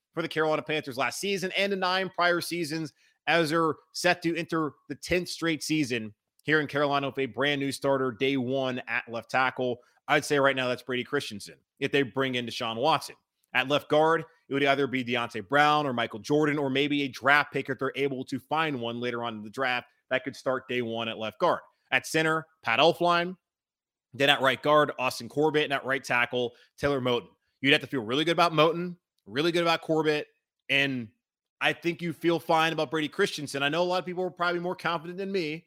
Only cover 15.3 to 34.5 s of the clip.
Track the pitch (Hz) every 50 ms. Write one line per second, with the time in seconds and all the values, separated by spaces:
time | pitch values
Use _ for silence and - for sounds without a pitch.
15.3 | - 110 101 92 135 147 147 151 151 151 147 139 123 120 117 110 - 110 101 -
16.3 | 147 151 151 147 143 147 143 135 131 135 143 143 147 143 143 135 117 - 110 135
17.3 | 143 147 139 - - 143 131 - 131 107 135 131 - 131 139 143 139 123 - -
18.3 | - 123 - - 147 156 160 160 143 123 117 117 117 120 120 123 120 120 117 117
19.3 | 113 107 107 110 104 131 135 127 123 123 120 - _ _ _ - 127 131 - 139
20.3 | 120 - - 139 127 127 - - 123 123 120 113 113 113 113 113 110 95 110 107
21.3 | - - 180 170 131 92 - _ _ _ _ _ - 131 - - - 156 160 156
22.3 | 160 160 156 - _ _ - 127 113 120 143 165 165 - 170 175 170 170 175 180
23.3 | 185 - _ _ _ _ _ _ _ _ _ _ _ _ _ _ - 117 139 143
24.3 | 143 120 127 135 123 117 - 151 151 151 147 139 - - 123 127 - - 120 113
25.3 | - 143 151 156 143 151 151 131 139 135 - 123 135 139 135 - 135 120 120 -
26.3 | - 123 123 117 - - _ _ _ - - 143 143 135 123 127 123 117 90 -
27.3 | _ _ _ _ _ _ - 135 147 151 143 123 - 135 110 104 123 143 160 165
28.3 | 165 165 170 170 160 151 151 165 156 170 175 180 175 - _ _ _ _ _ 95
29.3 | 104 131 156 175 160 175 170 170 165 156 - - 160 156 156 151 151 151 - -
30.3 | _ _ _ _ _ _ _ - 135 139 139 139 135 127 113 104 - _ _ _
31.3 | _ _ _ _ _ - 131 151 151 - - 170 170 - 170 170 151 - - 165
32.3 | 170 160 - - 170 160 160 165 160 156 156 - 160 160 151 143 - - 202 185
33.3 | - - 147 127 - 139 139 143 147 165 180 180 180 185 180 180 180 175 185 180
34.3 | - - 175 175